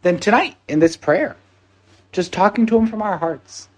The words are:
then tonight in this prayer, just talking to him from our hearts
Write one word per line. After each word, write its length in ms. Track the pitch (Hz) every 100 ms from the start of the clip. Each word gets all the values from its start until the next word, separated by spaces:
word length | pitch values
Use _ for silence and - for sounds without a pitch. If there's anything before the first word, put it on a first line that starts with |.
then 160 | 180 175
tonight 380 | - 233 370 - -
in 140 | 147
this 160 | 160 -
prayer, 400 | - 165 302 - _ _ _ _ _ _ _
just 200 | - 175
talking 340 | - 196 208 220
to 100 | 226
him 100 | 220
from 160 | 214
our 160 | 208 175
hearts 500 | 165 147 _ - -